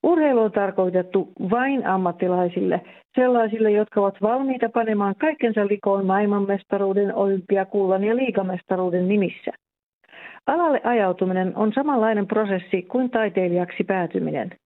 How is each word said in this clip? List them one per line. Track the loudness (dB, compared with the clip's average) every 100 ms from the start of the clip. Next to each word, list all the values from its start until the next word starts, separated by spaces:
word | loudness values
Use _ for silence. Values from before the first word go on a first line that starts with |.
Urheilu | 2 2 4 2
on | 2
tarkoitettu | 0 -2 0 0 0 0 -2 -4 -6 -2
vain | 0 0 -2 0
ammattilaisille, | 0 -2 -2 -2 0 0 -2 -2 -2 -6 -20 _ 0
sellaisille, | 2 2 2 2 2
jotka | 2 0 0
ovat | 0 0
valmiita | 0 0 -2 -2 -2
panemaan | 0 0 0 0 0
kaikkensa | -2 0 0 0 0
likoon | 0 0 0 2
maailmanmestaruuden, | 2 2 0 0 -2 _ -2 0 2 0 0
olympiakullan | 0 0 0 -2 0 0 0 2
ja | 2 0
liigamestaruuden | 0 0 -2 -6 -4 -2 0 0 2
nimissä. | 0 0 -4 -12 -12 _ _ _ _ _ -20 -20 -10 -4
Alalle | 0 2 2
ajautuminen | 0 0 0 0 -2 0 -2 -2
on | -2 0
samanlainen | 0 2 2 0 0
prosessi | -2 0 -2 -2 -6
kuin | -2 -2 0
taiteilijaksi | 0 0 0 0 0 -2 -4
päätyminen. | -2 -2 -2 -2 -4 -4 -6 -10